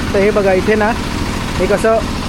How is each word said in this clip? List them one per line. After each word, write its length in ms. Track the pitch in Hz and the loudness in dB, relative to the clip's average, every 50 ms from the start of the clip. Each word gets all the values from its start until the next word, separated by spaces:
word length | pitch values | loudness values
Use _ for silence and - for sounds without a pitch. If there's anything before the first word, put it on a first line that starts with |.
| - - - | -4 -2 0
तर 40 | 202 | 2
हे 120 | 196 208 | 2 2
बघा, 220 | 208 208 196 196 190 | 2 2 2 2 2
इथे 220 | 185 185 208 214 | 2 2 2 2
ना 180 | 214 214 214 233 - - - - - - - - - - - - - 180 | 2 2 0 0 -2 -4 -4 -4 -4 -4 -4 -4 -4 -4 -4 -2 -2 0
एक 100 | 185 202 | 0 2
असं 260 | 185 220 220 226 220 - - - - - | 2 2 2 2 2 0 -2 -4 -4 -4